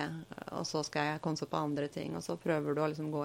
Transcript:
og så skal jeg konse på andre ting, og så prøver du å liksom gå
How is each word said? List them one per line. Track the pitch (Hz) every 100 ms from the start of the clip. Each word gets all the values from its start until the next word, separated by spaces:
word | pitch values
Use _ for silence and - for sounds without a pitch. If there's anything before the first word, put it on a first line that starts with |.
| 147 160 156 - -
og | - 165
så | 156
skal | 151 151 147
jeg | 151
konse | 170 156 143
på | 165
andre | 151 147 147
ting, | - 151
og | 165
så | 170 170
prøver | 175 160 147 147
du |
å | 156
liksom | 151 156
gå | 151